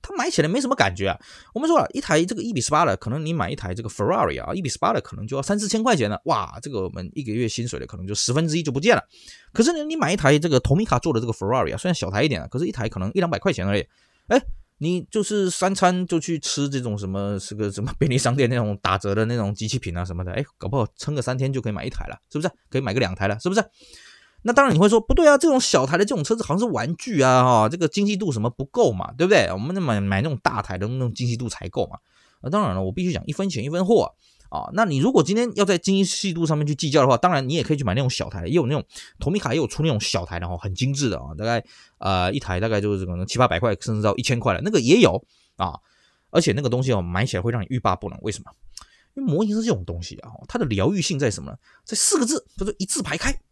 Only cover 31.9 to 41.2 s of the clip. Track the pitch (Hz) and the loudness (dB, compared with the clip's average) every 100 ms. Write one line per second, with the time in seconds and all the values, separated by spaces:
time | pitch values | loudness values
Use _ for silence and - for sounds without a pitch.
31.9 | - _ _ _ _ - 190 175 92 95 | -6 _ _ _ _ -4 0 0 0 -2
32.9 | 117 180 143 - 151 196 151 127 170 185 | -2 -2 -2 -6 -4 -4 -4 -4 -2 2
33.9 | 220 - _ _ _ - - - 196 220 | 2 2 _ _ _ -12 -10 -6 -2 0
34.9 | 139 180 254 151 208 240 208 196 180 - | 2 4 4 4 2 -2 0 2 2 2
35.9 | 190 190 - 196 165 165 151 147 147 156 | 2 2 -2 -4 -2 0 0 0 -2 2
36.9 | 147 131 120 180 160 127 165 - 151 131 | 4 4 4 4 0 0 -2 0 0 0
37.9 | 101 131 - - 98 85 160 123 143 - | 0 0 -2 -6 -6 0 0 2 -2 -4
38.9 | - - _ - 202 135 131 131 - 156 | -14 -20 _ -2 0 0 0 0 0 0
39.9 | 110 - - 87 85 87 90 104 92 127 | 0 0 -2 -4 -8 -6 -6 -6 -2 -2
40.9 | 139 139 78 | 0 -2 -2